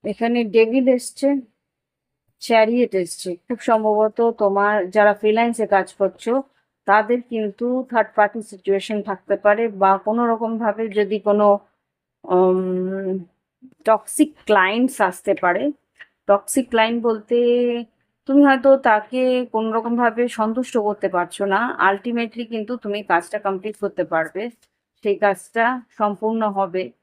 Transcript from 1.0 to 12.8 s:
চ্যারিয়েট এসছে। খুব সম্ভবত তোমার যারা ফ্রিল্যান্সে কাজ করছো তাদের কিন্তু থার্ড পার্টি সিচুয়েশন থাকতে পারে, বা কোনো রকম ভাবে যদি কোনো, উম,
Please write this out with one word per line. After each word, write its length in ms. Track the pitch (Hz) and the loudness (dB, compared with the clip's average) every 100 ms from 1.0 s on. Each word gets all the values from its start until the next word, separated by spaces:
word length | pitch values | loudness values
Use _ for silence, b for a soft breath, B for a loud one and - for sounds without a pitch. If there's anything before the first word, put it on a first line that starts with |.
| - - 277 277 240 _ _ _ _ _ _ _ _ _ - | -2 -2 0 0 -4 _ _ _ _ _ _ _ _ _ 0
চ্যারিয়েট 460 | 226 220 240 240 190 | 2 4 2 0 -2
এসছে। 260 | 175 - 185 175 _ | -4 -8 -10 -10 _
খুব 120 | 240 - | -8 0
সম্ভবত 500 | 220 214 208 214 214 233 226 | 0 2 2 0 0 -2 0
তোমার 340 | 202 196 202 208 180 214 | 0 2 0 0 0 2
যারা 180 | 208 202 | 2 4
ফ্রিল্যান্সে 440 | 214 220 233 226 208 196 | 0 2 0 -2 0 0
কাজ 120 | 185 - | 0 -4
করছো 320 | 196 190 226 262 269 _ _ _ - | -4 -2 -4 -4 -4 _ _ _ 2
তাদের 300 | 208 214 247 240 | 2 2 -4 -2
কিন্তু 360 | 226 214 202 240 254 262 | -6 -6 -6 -4 -4 -2
থার্ড 180 | 233 214 - | -2 0 0
পার্টি 220 | 208 226 - | 0 -2 -14
সিচুয়েশন 460 | 190 - 196 - 214 208 | -10 -2 -2 -2 -6 -6
থাকতে 260 | 190 - 196 208 | -10 -4 0 2
পারে, 180 | 208 233 196 | 2 -2 0
বা 100 | 190 196 214 | 2 2 0
কোনো 140 | 226 240 | -2 0
রকম 200 | 226 226 226 | -2 -4 -4
ভাবে 200 | 226 208 226 202 | -4 -4 -4 -2
যদি 200 | 202 208 202 | -2 -2 0
কোনো, 200 | 208 208 202 _ _ _ _ _ _ - 180 | 2 4 2 _ _ _ _ _ _ -2 2
উম, 760 | 185 185 185 185 | 4 2 -2 -4